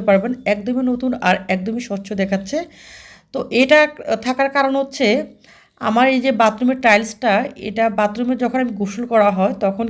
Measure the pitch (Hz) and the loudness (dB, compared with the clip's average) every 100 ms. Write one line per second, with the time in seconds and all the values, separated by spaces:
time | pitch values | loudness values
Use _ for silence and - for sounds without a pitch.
0 | 202 196 233 247 - 208 202 254 254 247 | 2 2 2 -4 -2 -2 -2 -2 0 0
1 | 254 - 185 196 190 185 190 233 - 196 | -2 0 0 0 0 -4 -2 -6 -6 -8
2 | 196 202 196 196 196 302 349 - - - | -6 -4 -2 -2 -4 -6 -6 -16 -20 -20
3 | - - _ - - 233 262 302 302 302 | -20 -20 _ -8 -2 0 4 6 4 -2
4 | - 220 240 254 269 277 269 269 269 - | -4 -4 -2 0 0 2 0 0 -4 0
5 | 208 262 311 - - - _ - 226 226 | 2 2 -2 -14 -20 -20 _ -6 0 2
6 | 262 262 262 220 220 220 247 262 240 208 | 4 2 0 2 2 2 -2 2 2 2
7 | 220 - 240 202 262 - 185 220 226 220 | 0 -4 0 0 0 -8 -8 -2 0 0
8 | 208 214 247 247 240 254 247 202 196 233 | -2 -2 -4 -2 -2 -2 -2 -4 -6 -6
9 | 240 226 202 190 196 202 196 196 226 | 0 2 4 2 0 0 -2 -2 -6